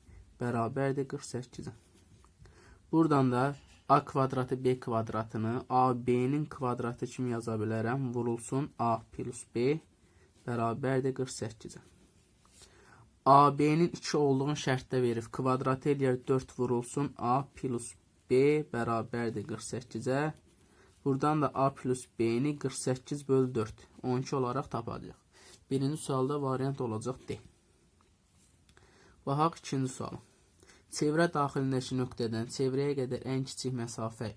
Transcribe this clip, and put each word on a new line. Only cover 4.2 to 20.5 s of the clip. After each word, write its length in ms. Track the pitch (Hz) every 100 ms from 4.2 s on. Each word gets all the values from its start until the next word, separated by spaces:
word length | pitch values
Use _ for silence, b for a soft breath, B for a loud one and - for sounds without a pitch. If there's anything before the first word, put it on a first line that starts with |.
| 131 127 127 131
B 160 | 127 127
kvadratını 840 | - 113 113 110 110 113 110 123 -
A 380 | 127 127 123 120
B-nin 380 | 123 127 147 147
kvadratı 640 | - 127 120 120 120 123
kimi 240 | - 127
yaza 240 | 117 113 110
bilərəm. 580 | 107 110 113 135 131
Vurulsun 560 | 120 117 117 - 135 151 -
A 220 | 117 113 -
plus 300 | - 123 - - 117
B 240 | 127 156 - b b b b _ -
bərabərdir 680 | 117 117 113 131 131 135 131
qırx 240 | 131 -
səkkizə. 400 | - - - - - _ _ _ _ _ _ B B B B B B _ -
A 320 | 139 143 139
B-nin 320 | 147 156 175
iki 280 | - - 160
olduğunu 360 | 147 135 139
şərtdə 480 | 147 - 127 - 131
verib. 300 | 123 113 113
Kvadratı 560 | - 131 127 135 131 147 139
eləyər 260 | 135 127 -
dörd 260 | 131 127 -
vurulsun 520 | 123 120 120 - 143 -
A 240 | 120 131 139 -
plus 400 | 131 117 117 - _ _ -
B 320 | 127 143 151 147
bərabərdir 760 | 120 117 113 110 120 117 110 101
qırx 240 | 107 -
səkkizə. 480 | 110 - 113 127 135 151 - _